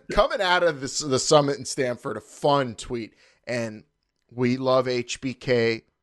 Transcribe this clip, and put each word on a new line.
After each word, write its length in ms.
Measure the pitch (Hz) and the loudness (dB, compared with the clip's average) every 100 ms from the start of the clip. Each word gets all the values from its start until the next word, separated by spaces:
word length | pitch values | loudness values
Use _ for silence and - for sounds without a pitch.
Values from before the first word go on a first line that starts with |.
| - | -2
coming 300 | 180 269 214 | 0 2 2
out 220 | 190 180 | 2 4
of 180 | 175 147 | 2 0
this, 180 | 131 - | -6 -6
the 200 | 147 131 | -2 0
summit 380 | - 156 143 143 | 4 4 4 -2
in 80 | 127 | -6
Stamford, 520 | - 127 120 135 110 | -4 -4 -4 -8 -10
a 40 | |
fun 540 | - - 151 143 127 107 | -12 -2 0 2 0 -6
tweet, 400 | - 123 107 _ _ _ - | -8 -8 -8 _ _ _ -8
and 360 | 120 117 107 - _ _ _ _ | -6 -6 -10 -20 _ _ _ _
we 280 | 117 123 127 | -2 0 0
love 300 | 131 127 127 | 2 2 2
H 340 | 123 123 - | -2 -4 -8
B 120 | 135 | -8
K. 500 | 120 - 123 113 113 _ _ | -8 0 2 2 0 _ _